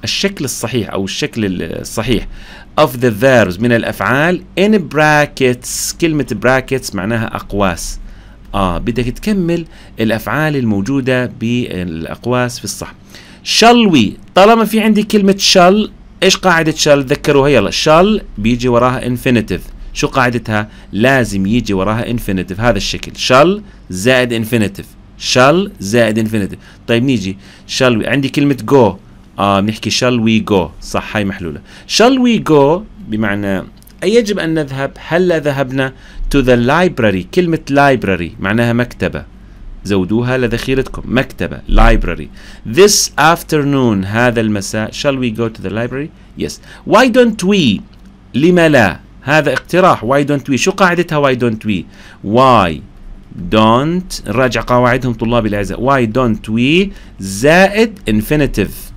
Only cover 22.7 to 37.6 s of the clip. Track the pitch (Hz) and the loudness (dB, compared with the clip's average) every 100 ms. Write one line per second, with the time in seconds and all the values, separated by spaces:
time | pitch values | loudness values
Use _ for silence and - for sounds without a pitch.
22.7 | 104 - - - - - 127 160 208 214 | 0 -2 -8 -10 -8 2 4 4 2 -6
23.7 | - - 92 104 127 123 117 110 120 101 | -20 -12 -4 0 2 0 -2 -2 0 0
24.7 | - - - - - - 131 131 160 202 | -4 -16 -18 -20 -12 -2 4 4 4 -2
25.7 | - 95 117 113 110 110 110 95 - - | -6 -2 0 2 0 -2 -2 -4 -8 -20
26.7 | - - 117 131 123 92 98 - - - | -20 -2 -2 0 -2 -2 -8 -14 -20 -12
27.7 | - 131 113 - 131 135 151 143 135 110 | 0 0 2 0 -2 -2 0 0 0 2
28.7 | 139 110 92 - - - - 98 98 101 | 4 4 2 -14 -20 -20 -4 0 2 0
29.7 | 107 110 - 127 123 110 110 92 101 78 | -2 -4 -2 0 0 2 2 2 0 0
30.7 | - - 101 - 110 101 98 85 71 - | -8 -8 -8 -4 -4 -4 -6 -8 -10 -16
31.7 | - - - 226 262 247 220 143 151 139 | -20 -8 2 4 4 2 0 2 4 4
32.7 | 175 220 - 196 107 110 101 101 95 - | 2 -4 -18 -8 -4 -2 -2 -2 -4 -6
33.7 | - - - 175 226 208 196 160 160 143 | -16 -20 -6 0 0 0 -4 -2 -2 -4
34.7 | 135 139 - - 165 185 160 147 135 135 | -6 -8 -8 -4 0 2 0 -2 -2 -4
35.7 | 131 135 131 - - - 143 127 120 120 | -2 -4 -6 -20 -10 -2 0 4 2 4
36.7 | 151 180 - 113 95 90 - 180 156 | 2 0 2 0 0 -2 -2 0 -2